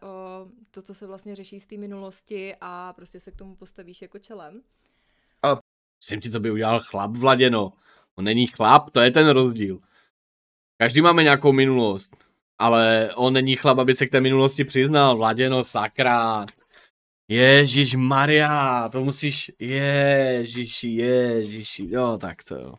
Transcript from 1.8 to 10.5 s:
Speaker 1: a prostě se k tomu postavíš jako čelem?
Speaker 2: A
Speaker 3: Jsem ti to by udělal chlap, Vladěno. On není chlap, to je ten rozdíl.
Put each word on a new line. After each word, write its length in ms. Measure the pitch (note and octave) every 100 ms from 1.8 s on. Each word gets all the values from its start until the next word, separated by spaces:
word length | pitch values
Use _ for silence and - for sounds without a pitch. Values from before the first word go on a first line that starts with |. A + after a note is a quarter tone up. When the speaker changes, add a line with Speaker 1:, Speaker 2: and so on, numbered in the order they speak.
| G#3 G3 F#3+ F#3+ _ G3+ F#3+ -
Speaker 1:
a 320 | F3+ F3+ F3+
prostě 260 | F3+ F3 F3+
se 120 | F#3+
k 40 | -
tomu 200 | F#3+ F#3
postavíš 460 | F#3+ - F3 F3+
jako 180 | F3+ G3+
čelem? 420 | G3 G#3+ D3+ G#3 _ _ _ _ _ _ _ _
Speaker 2:
A 140 | C#3 C#3 - _ _ _
Speaker 3:
Jsem 160 | - G#2+
ti 80 | A#2
to 100 | A2+
by 120 | A2
udělal 280 | G#2+ A2 A#2
chlap, 320 | - G2+ G2+
Vladěno. 640 | A#2 C3 B2+ B2+ A2+ F#2+ - _ _ _ -
On 60 | G2+
není 220 | A2+ B2
chlap, 420 | - A2 C#3+ -
to 100 | B2+
je 120 | A#2+
ten 160 | C3+ D#3
rozdíl. 500 | C3 B2+ A2+ G2+ F#2 _ _ _ _ _ _ _